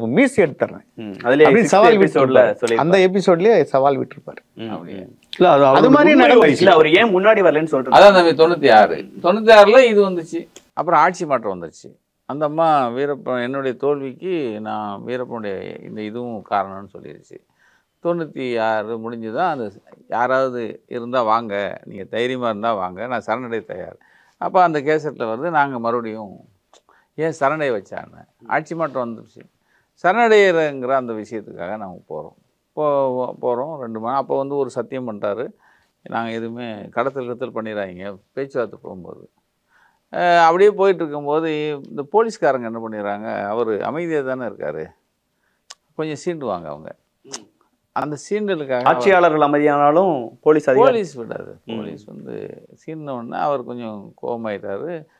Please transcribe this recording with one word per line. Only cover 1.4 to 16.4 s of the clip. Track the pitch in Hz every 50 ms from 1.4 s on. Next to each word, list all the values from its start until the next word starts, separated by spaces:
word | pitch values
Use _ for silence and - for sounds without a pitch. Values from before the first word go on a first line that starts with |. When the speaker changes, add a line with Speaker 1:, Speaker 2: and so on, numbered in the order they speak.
| 156
Speaker 1:
அப்படின்னு | 147 - 233
Speaker 2:
சிக்ஸ்த் | 202 143 -
Speaker 1:
சவால் | 196 220 233 220
Speaker 2:
எபிசோட்ல | 196 190 165 151 147 135 131 131
Speaker 1:
விட்டுருப்பாரு. | 127 120 107 104
Speaker 2:
சொல்லியிருப்பாரு. | - 117 113 117 120 143
Speaker 1:
அந்த | 175 185 190
எபிசோட்லயே | 185 190 185 196 170 196 175 165 190 226 220 170 139
சவால் | - - 135 135 143 139
விட்டுருப்பாரு. | 127 123 - - - - - - - _ _ _
Speaker 2:
ம். | - 113 110
Speaker 3:
அப்படியா? | 98 82 87 87 95
Speaker 2:
ம். | 95 95 - - _ _ -
Speaker 4:
இல்ல, | - - 180 175
அது | 147 139
Speaker 1:
அது | 139
Speaker 4:
அவருக்கு | 135 135 - 220 262
Speaker 1:
மாதிரி | 269 294 294 302
Speaker 4:
உண்மை | 294 262 247
Speaker 1:
நடந்துச்சு. | - 247 233 - 147 127
Speaker 2:
இல்ல, | - 180 190
அவர் | 170 160 156
ஏன் | 151 170 196 233 226 180
முன்னாடி | 185 196 214 220 196
வரலன்னு | 185 160 147 156 160
சொல்றது? | 160 143 131 123 131 117
Speaker 3:
அதான் | 160 196 208 190
தம்பி, | 180 170 165 139
தொண்ணூத்தி | 143 160 170 175 151 139 123 110
ஆறு. | 107 101 87 80 71 - - - -
தொண்ணூத்தி | - 175 202 226 214 226 220
ஆறுல | 208 202 202 233 262 254
இது | 226 208 202 196 190
வந்துச்சு. | 185 170 160 160 165 170 - _ _ - _ _ -
அப்புறம் | 143 147 175 170 151
ஆட்சி | 160 185 175 - 175
மாற்றம் | 147 135 117 113 101 92
வந்துருச்சு. | 90 85 78 - - - - _ _ _ _ _ _ _ -
அந்த | 131 151 156
அம்மா | 147 151 160 165 160 151 139 127
வீரப்பன், | 117 120 131 143 143 143 120 107 127 127 123
என்னுடைய | 120 123 139 139 135 131 117
தோல்விக்கு | 123 135 143 147 139 135 131 123 - 165 190 180 160 135 113 107 107
நான் | 107 107 107 107 107 104 101 107 117
வீரப்பனுடைய | 117 123 123 123 - 120 113 107 101 95 92 98 95 - - -
இந்த | - 107 107
இதுவும் | 107 104 110 120 123 120 113 101